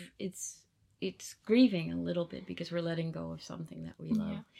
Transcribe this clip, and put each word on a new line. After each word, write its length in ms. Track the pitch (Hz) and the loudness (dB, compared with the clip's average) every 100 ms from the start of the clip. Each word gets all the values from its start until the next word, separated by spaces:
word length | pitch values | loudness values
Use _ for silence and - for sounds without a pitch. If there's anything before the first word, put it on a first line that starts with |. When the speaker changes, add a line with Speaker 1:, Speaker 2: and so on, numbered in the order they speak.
| 175 - | -14 -8
Speaker 1:
it's, 400 | 196 - - - - _ _ _ | -8 -6 -10 -12 -20 _ _ _
it's 340 | 190 185 - - | -8 -8 -14 -6
grieving 480 | - 233 254 180 165 | 6 8 8 6 0
a 40 | 170 | -2
little 280 | 170 175 | 0 0
bit 220 | 170 - 185 | -2 -6 -8
because 240 | 180 170 | -8 -4
we're 100 | 170 | -2
letting 300 | 165 165 165 | -2 -2 -2
go 200 | 165 165 | -4 -6
of 100 | 160 | -8
something 400 | - 165 160 - | -10 -10 -10 -10
that 100 | - - | -12 -10
we 120 | 160 | -2
love. 220 | 220 - | 0 0
Speaker 2:
Yeah. 80 | - - | -4 -10